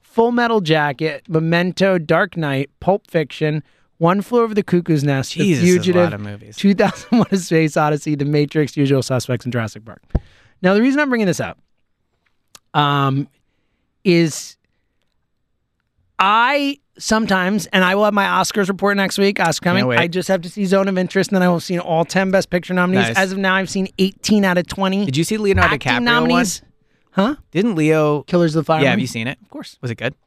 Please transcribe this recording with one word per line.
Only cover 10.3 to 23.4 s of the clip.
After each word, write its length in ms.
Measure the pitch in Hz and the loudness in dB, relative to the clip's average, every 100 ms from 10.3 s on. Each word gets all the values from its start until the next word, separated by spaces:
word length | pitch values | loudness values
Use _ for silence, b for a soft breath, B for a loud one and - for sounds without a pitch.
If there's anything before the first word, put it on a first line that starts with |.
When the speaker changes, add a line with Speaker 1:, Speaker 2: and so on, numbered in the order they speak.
| B B B | B B B
Speaker 1:
Now, 120 | 185 202 | 2 4
the 60 | |
reason 180 | 247 277 | 2 2
I'm 100 | 294 | 0
bringing 180 | 240 196 | 0 0
this 120 | 151 | -2
up, 180 | 98 - _ _ _ _ _ _ _ _ _ - _ | -6 -10 _ _ _ _ _ _ _ _ _ -20 _
um, 540 | 151 147 143 139 135 143 _ _ _ _ _ _ _ | -2 0 0 0 -2 -6 _ _ _ _ _ _ _
is 540 | 202 170 165 - - - _ _ _ _ _ _ _ _ _ _ _ _ _ _ _ - | 2 2 2 -2 -14 -20 _ _ _ _ _ _ _ _ _ _ _ _ _ _ _ -2
I 580 | 190 220 240 285 285 285 _ _ | 2 4 2 0 -2 -6 _ _
sometimes, 680 | - 220 220 190 180 208 165 | -2 0 2 0 0 -2 0
and 160 | 196 | 0
I 120 | 185 196 | 2 2
will 80 | 208 | 2
have 80 | |
my 120 | 208 196 | 2 0
Oscars 420 | 180 185 214 190 | 0 0 -2 -2
report 300 | 190 202 202 | 0 0 0
next 200 | 190 - | -2 0
week. 220 | 196 202 | 0 2
Oscar 240 | 175 156 | -2 0
coming. 180 | 180 185 | 0 0
Speaker 2:
Can't 80 | 127 | 2
wait. 100 | 120 | 0
Speaker 1:
I 80 | 170 | 0
just 200 | 180 175 | -2 -2
have 140 | 190 | -2
to 80 | 175 | -2
see 160 | 208 190 | -6 0
Zone 220 | 196 196 | 2 2
of 100 | 185 | -2
Interest, 340 | 180 196 180 | -2 -2 0
and 40 | 190 | 2
then 60 | |
I 60 | 180 | 2
will 100 | 170 | 0
see 180 | - 175 | -2 -6
all 240 | 170 165 165 | -2 0 0
ten 240 | 185 190 | 0 2
Best 200 | 190 - | 0 0
Picture 240 | 180 - | -4 -2
nominees. 340 | 180 180 185 117 | 0 2 2 2
Speaker 2:
Nice. 100 | 190 | 0
Speaker 1:
As 140 | 190 | -2
of 60 | |
now, 180 | 190 | -2